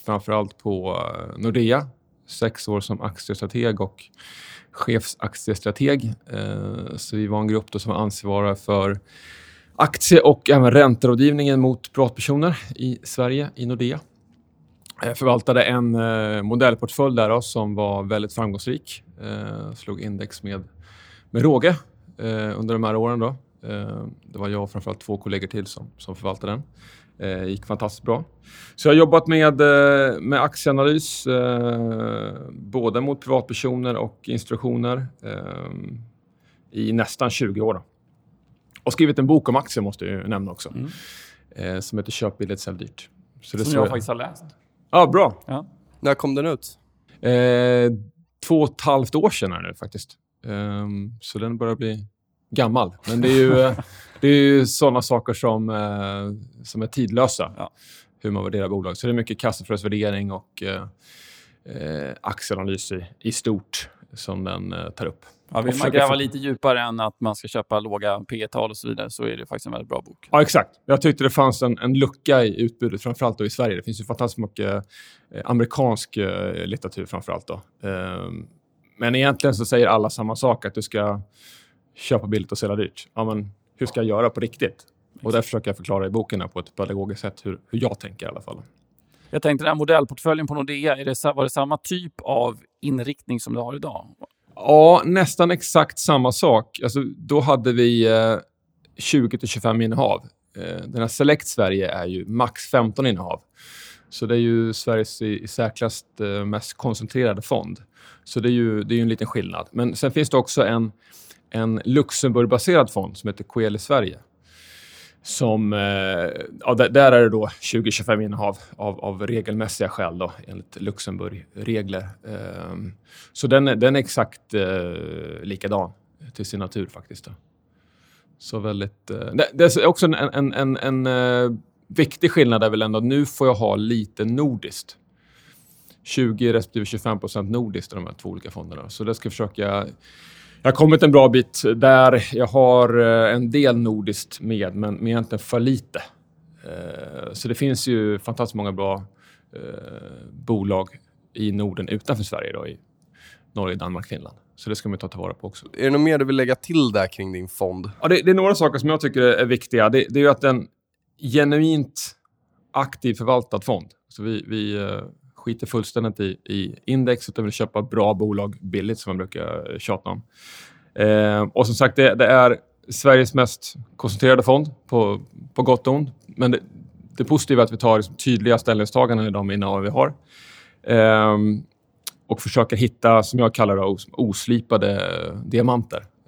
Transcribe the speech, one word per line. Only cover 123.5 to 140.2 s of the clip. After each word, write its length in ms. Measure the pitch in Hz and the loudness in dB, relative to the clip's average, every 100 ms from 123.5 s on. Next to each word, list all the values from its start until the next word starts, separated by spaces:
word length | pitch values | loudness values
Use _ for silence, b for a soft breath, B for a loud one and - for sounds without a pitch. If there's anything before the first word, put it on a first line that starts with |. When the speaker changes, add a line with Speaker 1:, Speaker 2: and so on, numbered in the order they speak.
| 135 139 | 4 4
Speaker 1:
är, 80 | 110 | 4
den 200 | 127 139 | 4 4
är 40 | |
exakt, 540 | 117 - 110 - _ | 0 -2 -4 -6 _
eh, 880 | 104 92 95 87 82 80 78 76 78 | -4 -2 -2 -6 -8 -10 -10 -12 -14
likadan 500 | 87 95 98 101 90 - _ _ 135 | -12 -8 -4 -4 -4 -8 _ _ -20
till 120 | - 104 | -14 -12
sin 140 | 101 | -10
natur 260 | 92 107 92 | -8 -8 -10
faktiskt 380 | - - - | -12 -20 -20
då. 60 | - 98 _ _ _ _ _ _ _ _ _ _ | -20 -20 _ _ _ _ _ _ _ _ _ _
Så 200 | - 113 | -12 -8
väldigt, 520 | 104 101 101 - - | -6 -6 -8 -10 -12
eh, 80 | 104 | -10
det, 300 | - - - | -4 0 0
det 240 | 135 170 - | 6 6 6
är 100 | 160 | 4
också 200 | 175 175 | 6 4
en, 80 | |
en, 380 | 156 139 139 139 | 2 0 0 0
en, 240 | - 135 135 | 0 0 0
en, 300 | 135 131 127 | -2 -2 0
eh, 520 | 127 127 123 123 113 - _ - | 2 2 2 2 -2 -10 _ -4
viktig 420 | - 147 - 170 | 2 2 2 2
skillnad 340 | 170 127 113 | 4 4 4
är 60 | 110 | 2
väl 120 | 110 | 2
ändå 160 | 110 110 | 0 0
att 60 | |
nu 220 | 120 139 139 | 0 0 -2
får 200 | - 131 | 0 2
jag 80 | |
ha 220 | 107 107 101 | 2 0 0
lite 480 | 107 117 104 - | -2 -4 -4 -6
nordiskt. 720 | 110 123 147 113 - - - - _ _ b b b b b b b b | -4 0 -2 -2 -8 -14 -18 -20 _ _ b b b b b b b b
Tjugo 480 | - - 123 104 120 | -6 0 0 2 2
respektive 320 | 113 101 117 | 2 0 -4
tjugofem 360 | 104 110 120 107 | -6 -6 -4 -4
procent 300 | 104 107 98 | -6 -8 -4
nordiskt 420 | 117 117 95 - | -4 -4 -6 -10
i 40 | 101 | -12
de 100 | 82 | -12
här 80 | |
två 140 | - 95 | -14 -14
olika 220 | 92 - | -14 -14
fonderna. 380 | 92 82 78 101 | -16 -16 -16 -14
Så 160 | - | -8
det 100 | 110 | -6
ska 120 | 110 113 | -6 -6
jag 60 | |
försöka. 540 | - 107 - 101 101 98 - B B | -6 -6 -4 -2 -2 -4 -12 B B